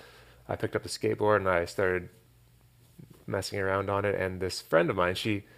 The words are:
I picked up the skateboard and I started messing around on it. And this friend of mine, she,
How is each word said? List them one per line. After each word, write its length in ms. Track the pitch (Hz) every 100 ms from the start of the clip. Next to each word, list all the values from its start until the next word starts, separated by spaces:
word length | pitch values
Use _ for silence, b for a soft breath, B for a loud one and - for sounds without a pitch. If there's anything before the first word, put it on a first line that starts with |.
| b b b b -
I 100 | -
picked 200 | 107 107
up 60 |
the 80 | -
skateboard 460 | - 110 107 107 104
and 120 | 95
I 160 | 90
started 460 | 85 - 95 90 87 - _ _ - _ _ _ - - - - -
messing 340 | 101 - 101
around 280 | 95 98 98
on 160 | 101
it. 100 | 104
And 260 | 95 92 92
this 200 | 92 -
friend 300 | - 160 170
of 60 | 95
mine, 180 | 87
she, 300 | 92 113 101 b